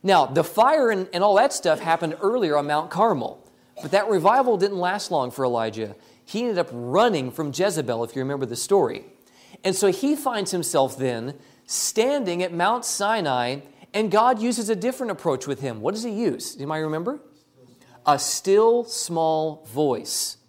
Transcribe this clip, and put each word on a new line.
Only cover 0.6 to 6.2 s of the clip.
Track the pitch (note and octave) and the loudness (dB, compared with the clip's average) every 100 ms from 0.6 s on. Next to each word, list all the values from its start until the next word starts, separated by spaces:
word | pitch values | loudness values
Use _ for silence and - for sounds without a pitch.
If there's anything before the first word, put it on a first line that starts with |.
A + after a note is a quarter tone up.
| B3 D#4 A#3+ | 4 6 2
and, | G3+ F#3 | 0 -2
and | F3 | 0
all | G3+ G3 | 4 6
that | C4+ | 4
stuff | - F3 D3+ | 2 0 0
happened | D#3+ E3 E3 E3 | 2 0 0 0
earlier | G3+ B3 F3 D3 | 0 0 2 0
on | C#3+ | 2
Mount | D3 E3+ | -2 -2
Carmel, | E3 A3+ D#3 - - - _ _ - | 2 2 2 -4 -10 -20 _ _ -14
but | D3+ | 0
that | D4 C#4+ | 0 2
revival | F#3+ E3+ B3 B3+ G#3 | 4 4 4 4 2
didn't | G3 G3 | 0 0
last | F3+ G3+ - | -2 -2 -2
long | D#3+ B2 | -2 -2
for | C3+ | -2
Elijah. | B2+ A#2+ A2+ G#2+ G#2+ G#2 _ _ | 0 0 -2 -4 -8 -10 _ _